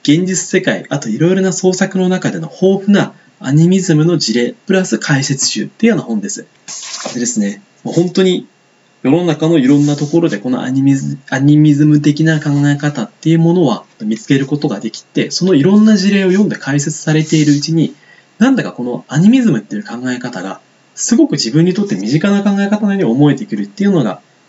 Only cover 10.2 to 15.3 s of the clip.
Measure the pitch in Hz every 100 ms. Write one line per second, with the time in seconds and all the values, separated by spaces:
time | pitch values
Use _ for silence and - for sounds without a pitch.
10.2 | 165 - 127 127 127 135 139 135 143 143
11.2 | - 139 143 151 151 143 151 147 151 147
12.2 | 160 156 147 143 143 143 147 143 110 _
13.2 | 160 165 165 175 147 104 - _ 107 110
14.2 | - 139 139 147 147 104 110 - _ -
15.2 | -